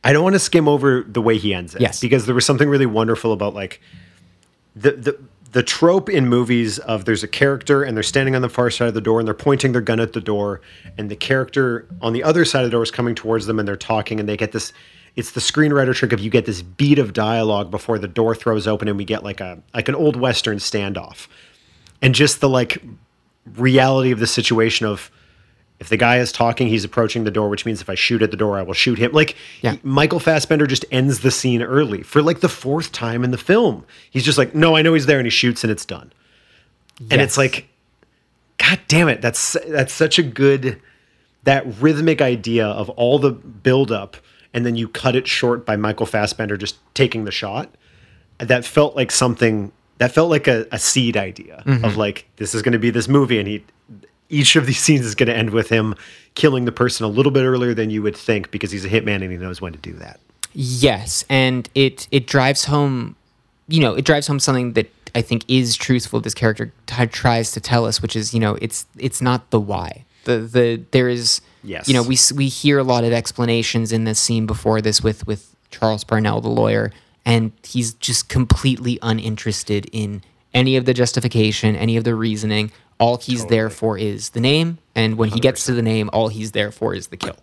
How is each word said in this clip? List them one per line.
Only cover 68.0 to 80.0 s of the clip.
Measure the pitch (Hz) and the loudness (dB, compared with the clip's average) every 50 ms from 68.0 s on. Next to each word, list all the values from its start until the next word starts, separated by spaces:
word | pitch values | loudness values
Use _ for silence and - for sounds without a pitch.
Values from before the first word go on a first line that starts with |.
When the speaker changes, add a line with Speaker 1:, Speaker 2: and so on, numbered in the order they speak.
Speaker 2:
which | - 110 - | -6 -4 -6
is, | 113 107 107 117 | -6 -6 -2 -2
you | 113 | 0
know, | 110 104 104 - | 0 0 -2 -2
it's, | - 113 - - - _ _ - | -6 -8 -8 -10 -12 _ _ -8
it's | 123 131 - - | -6 -6 -4 0
not | 127 127 123 123 - _ | 0 0 0 0 -2 _
the | - 110 | 0 0
why. | 104 101 101 90 87 78 - - - _ _ _ _ | 0 0 -6 -6 -6 -8 -12 -14 -20 _ _ _ _
The, | - 123 113 | -2 -2 -2
the, | 113 110 117 127 120 117 117 113 - _ | -2 0 2 2 2 2 0 -4 -8 _
there | - 127 123 123 | 2 2 2 2
is, | 123 120 117 113 - - _ _ _ _ | 0 -2 -2 -2 -2 -2 _ _ _ _
Speaker 1:
Yes. | - 98 90 82 - - | -14 -14 -12 -8 -2 0
Speaker 2:
you | 135 | 2
know, | 123 | 2
we | 117 123 131 | 2 2 2
s-, | 127 - - | 2 2 2
we | 127 143 135 131 | 2 0 -2 -2
hear | 127 - - 147 143 143 | -4 0 2 2 2 2
a | 131 | 2
lot | 131 123 120 117 | 2 2 2 2
of | 117 | 0
explanations | 117 117 113 - - - 120 117 117 117 113 - - 117 113 107 | 0 0 -2 -6 -4 -4 -2 0 0 0 -2 -2 -2 -2 -2 0
in | 113 113 113 | -2 -2 0
this | 110 110 - | 0 -2 -2
scene | - - 117 113 110 | -2 0 0 -2 0
before | 107 110 - - 110 110 110 | -2 -4 -4 0 0 0 0
this | 107 110 107 - | 0 0 -2 0
with, | - 110 104 - - | 0 0 -2 -2 -6
with | - 107 101 - _ _ _ _ _ | -8 -8 -8 -10 _ _ _ _ _
Charles | - - 113 110 110 104 - | -8 -2 -2 -2 -2 -2 -4
Parnell, | - 117 110 110 107 107 110 | -2 0 0 2 0 0 -2
the | 113 113 | -2 -2
lawyer, | 117 113 110 110 110 107 107 110 - - _ _ _ _ _ | 0 0 2 2 2 0 -2 -4 -8 -14 _ _ _ _ _
and | 117 117 117 110 110 - _ _ | 2 2 2 0 -2 -6 _ _
he's | - - 127 120 110 113 | -8 -6 -4 -4 -4 -6
just | _ - - 120 - - _ | _ -6 -4 -4 -4 -4 _
completely | - 127 127 110 - - - 135 127 113 127 120 120 - | -2 -2 2 2 0 2 2 -2 -2 0 -2 -4 -4 -2
uninterested | - 117 110 113 - 110 107 107 - 110 104 - - - 104 101 101 - | -2 -2 -2 -2 -2 -6 -6 -4 -4 -6 -6 -6 -4 -4 -4 -4 -4 -6
in | - 113 | -8 -6